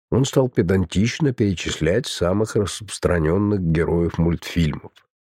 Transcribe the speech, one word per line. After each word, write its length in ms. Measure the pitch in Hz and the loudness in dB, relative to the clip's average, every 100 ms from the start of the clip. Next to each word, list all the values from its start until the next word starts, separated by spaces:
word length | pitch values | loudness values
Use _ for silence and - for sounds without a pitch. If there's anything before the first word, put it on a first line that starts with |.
| - | -2
Он 140 | 113 131 | 0 2
стал 240 | 139 127 | 2 2
педантично 840 | - 90 95 87 92 117 - 143 | 0 2 2 0 0 0 0 -2
перечислять 760 | 120 104 87 78 - 78 107 - | 2 0 0 -4 -2 0 0 -2
самых 500 | - 87 101 110 117 | -4 0 0 0 0
распространённых 1040 | 95 - 101 - 78 87 78 95 104 104 | -2 -6 -12 -4 0 2 2 2 2 0
героев 560 | 85 80 78 85 85 - | 0 0 2 0 0 0
мультфильмов. 760 | 85 80 - 85 78 - - _ _ _ | 0 0 -4 -2 -2 -2 -12 _ _ _